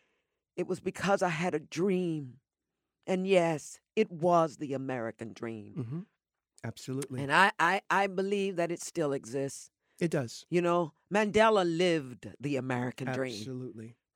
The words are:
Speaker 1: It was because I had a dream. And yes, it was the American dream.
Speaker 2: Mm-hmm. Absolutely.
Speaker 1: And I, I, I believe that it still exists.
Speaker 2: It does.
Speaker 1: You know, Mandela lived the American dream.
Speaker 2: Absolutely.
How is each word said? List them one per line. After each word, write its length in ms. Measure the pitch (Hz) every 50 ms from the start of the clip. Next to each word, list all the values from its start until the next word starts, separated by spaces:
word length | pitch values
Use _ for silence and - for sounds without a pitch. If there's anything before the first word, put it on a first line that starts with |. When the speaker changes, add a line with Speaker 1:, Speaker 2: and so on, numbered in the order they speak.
| _ _ _ _ _ _ _ _ _ _ -
Speaker 1:
It 100 | 170 175
was 120 | - 185 -
because 420 | - 185 - - - 190 202 202
I 60 | 190 180
had 240 | 160 151 175 180 151
a 40 | 160
dream. 760 | - - - 151 180 208 185 180 180 170 160 151 139 123 117 - _ _ _ _ _ _ _ _ _ _ _ _ -
And 200 | - 190 185 185
yes, 540 | 190 190 175 170 165 160 143 - - - - _ _ -
it 160 | 220 220 -
was 460 | 175 151 165 180 175 170 160 156 110 -
the 160 | 151 131 135
American 580 | 131 135 131 131 123 113 113 - - 113 107
dream. 420 | 98 - 117 117 113 107 101 104 107 -
Speaker 2:
Mm-hmm. 220 | 117 113 143 170 208 _ _ _ _ _ _ _ _ _ _ - -
Absolutely. 580 | 113 - - - - 131 135 143 - 131 131
Speaker 1:
And 100 | 143 135
I, 200 | 151 170 190 208 - -
I, 220 | 160 170 190 202 _ -
I 200 | 170 190 202 196
believe 480 | 185 185 190 196 208 202 196 196 185
that 140 | 165 170 165
it 120 | 170 165
still 320 | - - - 175 156 143 139
exists. 560 | 135 - 110 123 139 139 135 - - - - _ _ _ _ _ -
Speaker 2:
It 120 | 180 165
does. 340 | 175 151 127 117 - - - -
Speaker 1:
You 100 | 170 175
know, 320 | 175 175 175 175 170 151 _ _ _ -
Mandela 520 | 180 208 220 208 170 214 220 226 214 196 180
lived 640 | 170 165 165 180 180 165 156 135 127 120 - - 104 82 -
the 180 | 120 147 143
American 540 | 127 123 131 127 120 123 127 - - 135 131
dream. 200 | 131 127 131 127 113 101
Speaker 2:
Absolutely. 580 | 110 131 127 127 127 120 95 113 110 120 120 _ _ _ _